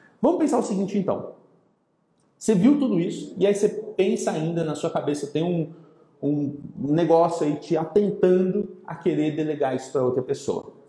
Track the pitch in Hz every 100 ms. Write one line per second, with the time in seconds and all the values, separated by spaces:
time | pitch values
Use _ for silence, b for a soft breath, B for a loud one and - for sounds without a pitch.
0 | b b 247 359 311 254 - 196 196 202
1 | 185 - - - _ _ _ _ _ _
2 | _ _ _ _ - 208 220 285 262 190
3 | 175 - - - 196 202 - - - -
4 | 196 220 - 160 160 170 156 147 165 160
5 | 135 147 - 151 170 175 151 B B B
6 | B _ 139 147 139 - - - 135 151
7 | 160 165 170 165 151 147 - 160 160 208
8 | 202 - 185 185 185 208 - - - -
9 | 185 151 151 151 151 147 131 127 - 143
10 | 131 127 - 135 - 87 - -